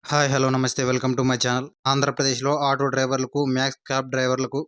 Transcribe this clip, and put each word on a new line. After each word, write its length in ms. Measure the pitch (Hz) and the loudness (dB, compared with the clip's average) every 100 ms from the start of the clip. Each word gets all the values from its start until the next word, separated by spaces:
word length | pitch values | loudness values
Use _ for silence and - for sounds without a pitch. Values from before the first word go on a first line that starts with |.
| - | 0
హాయ్, 180 | 147 139 | 2 2
హలో, 140 | 135 131 | 2 2
నమస్తే, 300 | 131 131 - 127 | 2 0 -2 -2
welcome 220 | 127 131 127 | 0 0 0
to 60 | 131 | 0
my 60 | 123 | 0
channel. 220 | 127 127 139 _ 131 | 0 -2 -4 _ 0
ఆంధ్రప్రదేశ్లో 640 | 139 139 127 135 120 135 147 143 | 2 0 0 -2 0 0 0 0
ఆటో 180 | 135 139 | 2 0
డ్రైవర్లకు, 460 | 131 131 131 131 143 139 131 | 0 0 0 -2 -2 0 0
మ్యాక్స్ 220 | 135 - - | -2 -4 -4
క్యాబ్ 180 | 135 131 | -4 -2
డ్రైవర్లకు 460 | 131 127 127 131 139 | -2 0 0 -2 -6